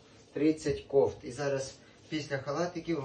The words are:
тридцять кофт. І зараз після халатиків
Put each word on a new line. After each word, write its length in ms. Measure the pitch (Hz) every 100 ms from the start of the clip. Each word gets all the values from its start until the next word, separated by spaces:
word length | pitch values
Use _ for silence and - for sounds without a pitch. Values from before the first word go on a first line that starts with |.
| - - -
тридцять 480 | 156 156 156 147 139
кофт. 360 | - 139 - -
І 80 | -
зараз 440 | 131 143 135 - - - - -
після 280 | 156 135 139
халатиків 680 | 147 147 175 165 160 151